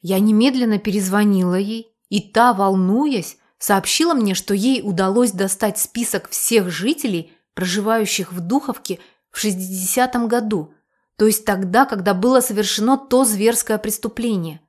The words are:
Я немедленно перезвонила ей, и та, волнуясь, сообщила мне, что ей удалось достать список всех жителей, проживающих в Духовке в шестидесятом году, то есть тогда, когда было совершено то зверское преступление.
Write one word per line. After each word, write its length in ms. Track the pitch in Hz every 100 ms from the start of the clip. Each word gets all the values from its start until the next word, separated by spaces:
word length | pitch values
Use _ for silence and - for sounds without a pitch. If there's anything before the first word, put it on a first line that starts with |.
Я 200 | 170 190
немедленно 580 | 214 214 247 262 240 208
перезвонила 760 | 214 202 190 202 208 196 180
ей, 380 | 180 202 226 220 _ _
и 120 | 202
та, 320 | 208 220 240
волнуясь, 840 | 196 196 190 185 220 302 247 160 - _ _
сообщила 560 | - 196 190 - 330
мне, 200 | 302 208
что 200 | 185 -
ей 280 | 202 226 262
удалось 500 | 202 180 190 202 247
достать 460 | 190 196 - 214 -
список 500 | - - 240 196 -
всех 420 | - - 226 180
жителей, 640 | 160 202 320 247 175 160 _ _
проживающих 760 | - 180 190 208 226 214 - 180
в 80 | 180
Духовке 600 | 170 262 294 220 - 175 - _ _
в 80 | -
шестидесятом 920 | 214 185 185 190 185 - 254 247 233
году, 460 | 240 220 208 151 _ _ _ _ _
то 100 | 214
есть 180 | 208
тогда, 420 | - 190 190 208 269
когда 280 | 214 185
было 260 | 185 226 254
совершено 580 | 254 208 208 - 220 277
то 260 | 277 247
зверское 540 | 262 208 214 226 - 214
преступление. 840 | 214 208 226 220 233 202 165 156